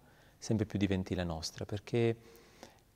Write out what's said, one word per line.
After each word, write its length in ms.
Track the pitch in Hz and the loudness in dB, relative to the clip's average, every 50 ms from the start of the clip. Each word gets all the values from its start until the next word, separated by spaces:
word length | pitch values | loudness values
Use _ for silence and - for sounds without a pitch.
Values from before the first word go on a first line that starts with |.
| - - - - - - - - | -14 -20 -20 -20 -20 -20 -20 -8
sempre 280 | - - 113 104 101 | -2 0 2 2 2
più 120 | - - 98 | 0 0 2
diventi 380 | 101 95 98 92 90 - 92 | 2 4 2 2 0 0 -2
la 80 | 87 90 | -2 0
nostra, 420 | 87 82 80 82 - - - - | -2 -2 -4 -6 -8 -8 -8 -8
perché, 520 | - 104 101 - - - 120 117 117 113 117 - - - - - - - - - - - - - _ _ | -6 -6 -8 -4 -2 0 2 2 2 2 -2 -6 -18 -20 -20 -20 -20 -20 -20 -20 -20 -20 -20 -20 _ _